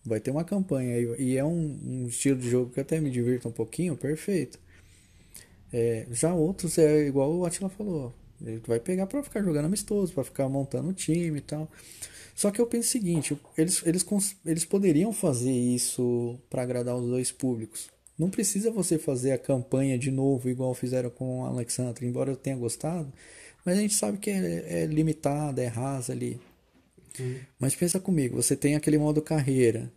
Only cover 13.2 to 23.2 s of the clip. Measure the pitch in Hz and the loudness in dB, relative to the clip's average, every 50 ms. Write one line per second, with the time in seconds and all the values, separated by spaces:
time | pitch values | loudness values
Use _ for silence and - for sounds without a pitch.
13.2 | 139 - 147 139 - - - - 160 170 - - - 170 160 185 180 - 208 202 | 2 0 -4 -4 -6 -10 0 2 2 2 2 0 2 2 2 2 0 0 0 0
14.2 | 190 - - _ _ 165 160 165 - - - 196 202 190 151 147 185 226 208 - | 0 -2 -4 _ _ -2 -2 -2 0 0 2 4 4 6 6 6 4 2 0 0
15.2 | - 170 131 117 123 131 131 123 120 123 123 123 - - - - 123 123 120 120 | 0 2 2 2 2 2 2 2 2 2 2 2 0 -2 -2 0 0 2 2 0
16.2 | 120 117 120 127 - _ - 135 127 123 123 123 120 123 123 123 120 120 123 127 | 0 -2 -6 -10 -12 _ -4 -4 -2 -2 -2 -2 0 0 -2 -2 0 0 0 0
17.2 | 127 - - - - 131 123 113 110 - - - - - _ _ _ - _ - | 0 -2 -4 -2 -2 0 0 -2 -4 -8 -10 -14 -14 -14 _ _ _ -20 _ -2
18.2 | 160 190 185 - 214 196 - 196 208 226 226 214 175 - 170 156 - - 135 123 | -2 0 0 0 -2 0 0 0 0 0 0 0 0 2 0 0 2 0 -2 0
19.2 | 127 135 131 120 - - 135 127 123 - - 131 135 135 131 123 127 139 135 131 | 2 0 0 0 0 0 0 0 0 0 0 2 2 2 0 0 0 0 0 2
20.2 | 135 139 139 123 123 127 127 127 131 127 127 - - 123 127 127 123 120 117 - | 2 2 2 2 0 -2 -2 0 -2 -2 -2 -2 -2 -2 0 0 -2 -2 -6 -6
21.2 | 131 127 127 127 127 127 127 123 120 120 - - 127 123 117 - 123 123 123 127 | -6 -4 -4 -4 -4 -4 -4 -4 -4 -4 -4 -4 -2 -4 -4 -4 -4 -4 -2 -2
22.2 | 131 135 135 127 - 139 135 127 120 117 - - - 151 170 180 156 139 - - | -2 -2 -2 -4 -4 -4 -4 -2 -2 -4 -4 -2 -4 -4 -2 -4 -6 -8 -10 -16